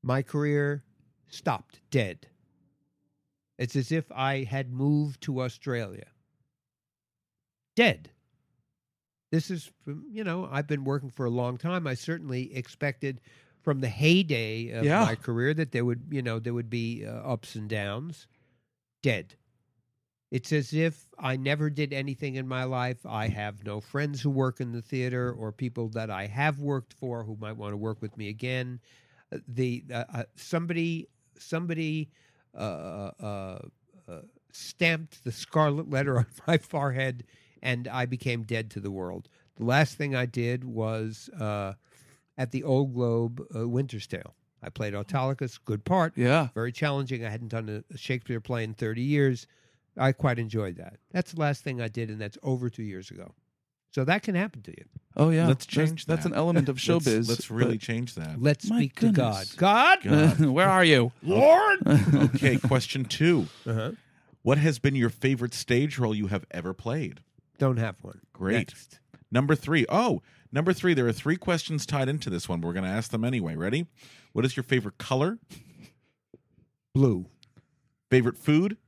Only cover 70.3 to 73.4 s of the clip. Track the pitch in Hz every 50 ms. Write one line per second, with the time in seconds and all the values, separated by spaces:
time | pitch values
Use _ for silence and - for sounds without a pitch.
70.3 | _ _ _ - - 139 160 175 185 - - 180 170 139 123 120 113 - - 143
71.3 | 165 185 - - 175 160 - - 160 151 - - 147 143 135 127 143 151 117 127
72.3 | 92 85 - - 87 85 82 85 87 95 95 92 95 110 117 - - 113 110 123
73.3 | 127 120